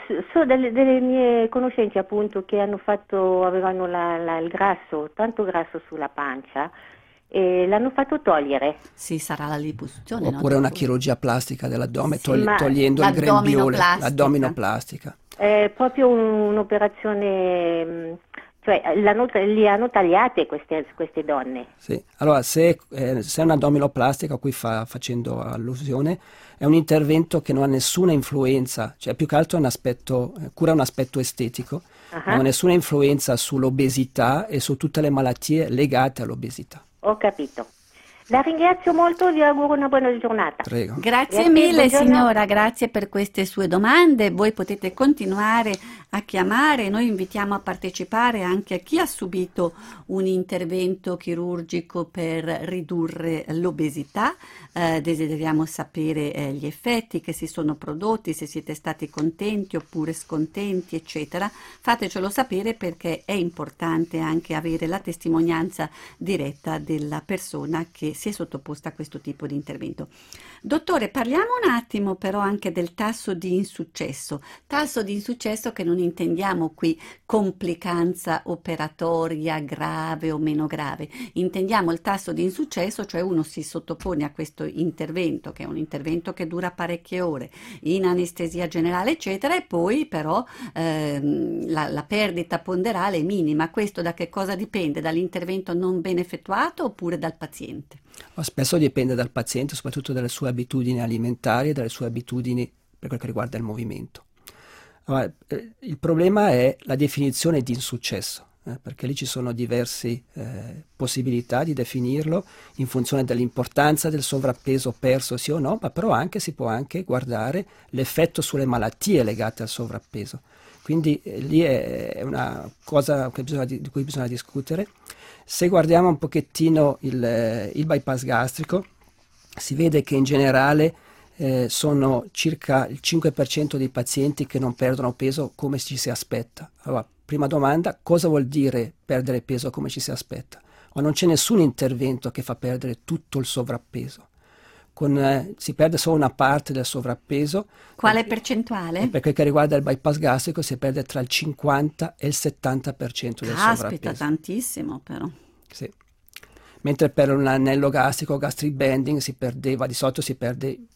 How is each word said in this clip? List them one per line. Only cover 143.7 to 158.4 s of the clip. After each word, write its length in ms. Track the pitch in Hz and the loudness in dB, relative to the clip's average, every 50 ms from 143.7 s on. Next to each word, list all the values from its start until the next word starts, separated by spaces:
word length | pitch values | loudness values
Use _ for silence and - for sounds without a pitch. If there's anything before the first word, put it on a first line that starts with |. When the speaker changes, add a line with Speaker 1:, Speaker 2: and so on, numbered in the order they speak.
| - - - _ - - - 135 - - _ _ _ _ _ _ _ _ _ - - - _ _ | -6 -8 -10 _ -10 -10 -10 -10 -12 -18 _ _ _ _ _ _ _ _ _ -20 -20 -20 _ _
Speaker 3:
Con, 240 | _ - 151 143 139 | _ -2 2 2 4
eh, 380 | 139 135 135 139 135 127 196 - | 4 4 4 2 2 0 -6 -12
si 180 | - - - 139 | -10 -8 -8 2
perde 220 | - 156 165 170 | 4 4 4 4
solo 200 | 156 - 165 165 | 2 2 2 4
una 140 | 156 143 127 | 4 4 2
parte 420 | - - 139 135 143 147 - - | 2 2 4 4 4 2 0 -2
del 120 | 135 131 120 | -4 -4 -4
sovrappeso. 800 | - - 135 117 123 120 - _ - 147 139 147 143 160 196 214 - _ - - - - | -4 -4 -4 -4 -4 -6 -6 _ -4 -2 -2 0 0 0 -2 -4 -4 _ -20 -20 -20 -10
Speaker 2:
Quale 300 | - - 214 214 226 226 | 2 4 4 4 4 2
Speaker 3:
Per 40 | 214 220 | 0 -4
Speaker 2:
percentuale? 680 | 214 - - 262 214 233 - 233 196 175 165 165 180 | -6 -4 -2 -2 -2 -2 -4 -4 -6 -4 -4 -2 -2
Speaker 3:
e 60 | 233 254 | -2 0
per 120 | 190 135 | 0 0
quel 120 | - 151 | 0 2
che 120 | 139 - - | 2 4 4
riguarda 320 | 147 143 151 147 151 151 | 4 6 4 4 4 4
il 60 | 143 | 2
bypass 360 | 143 147 135 131 - 151 147 151 | 2 0 -2 0 0 -2 0 2
gastrico 420 | 156 139 127 131 - 175 156 - | 2 2 2 2 0 -4 -4 -4
si 160 | 151 - 131 | -4 -6 -4
perde 280 | 123 - 135 131 147 127 | -2 -2 -2 -2 -2 -6
tra 160 | - - 139 | -4 -6 -6
il 80 | 127 123 | -4 -2
cinquanta 880 | - - 160 156 143 - - 147 139 139 147 151 - - 165 160 - _ | -2 -2 -2 -4 -6 0 2 2 4 4 2 0 -2 -4 -6 -6 -6 _
e 80 | - | -4
il 80 | 143 147 | -4 -2
settanta 580 | - - 151 - _ - 135 131 135 127 143 131 | 0 -2 -4 -4 _ -2 -2 -2 -2 -4 -6 -8
per 180 | - 135 127 | -6 -8 -8
cento 320 | - - - 120 117 - - | -6 -6 -8 -8 -8 -6 -6
del 100 | 110 117 | -4 -2
Speaker 2:
Caspita, 220 | 175 202 220 226 | 2 2 2 2
Speaker 3:
sovrappeso. 380 | - - 104 - 151 - 170 - | 2 -2 -4 -6 -6 -6 -8 -6
Speaker 2:
tantissimo 840 | - 147 147 156 156 - - 185 233 247 - - - - - - 131 - | -4 -2 -2 -2 -2 -4 -6 -6 -6 -6 -6 -8 -8 -8 -8 -10 -12 -12
però. 240 | - - - - 185 - - _ _ _ _ _ _ | -12 -10 -10 -10 -10 -10 -14 _ _ _ _ _ _
Speaker 3:
Sì. 180 | - - - - - _ _ _ _ _ _ _ _ - - _ _ - _ - - - | -16 -14 -14 -14 -14 _ _ _ _ _ _ _ _ -20 -20 _ _ -20 _ -20 -20 -6
Mentre 300 | - 143 143 - 160 139 | -2 -2 2 2 2 2
per 200 | - - 143 139 | 4 4 4 4
un 160 | 139 139 139 | 4 4 4
anello 440 | 135 131 135 131 135 135 139 139 139 | 4 4 4 4 4 4 4 2 2
gastrico, 480 | 135 139 131 135 127 - 156 - 143 | 4 4 2 2 2 -2 -2 -4 -2
gastric 340 | 139 | -2